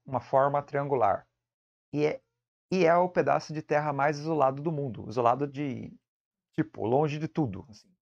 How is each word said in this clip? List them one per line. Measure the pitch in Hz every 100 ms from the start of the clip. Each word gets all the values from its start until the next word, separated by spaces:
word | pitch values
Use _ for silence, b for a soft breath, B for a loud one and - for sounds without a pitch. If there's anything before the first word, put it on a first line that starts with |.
| -
uma | 127
forma | - 139 139 143
triangular. | 143 143 143 135 107 90 - _ _ _ _ _ _
E | 147 151
é, | - - _ _ _ _
e | 185 165
é | 175
o | 180
pedaço | 180 135 139 -
de | 151
terra | - 147 151
mais | 143 139 147
isolado | 151 160 135 135
do | 151
mundo. | 156 143 101 104
Isolado | 110 117 127 143
de, | 135 147 117 - - _ _ _ _ _
tipo, | - 156 - 104
longe | 127 151 151
de | 156
tudo, | - 139 98 -
assim. | 104 _ _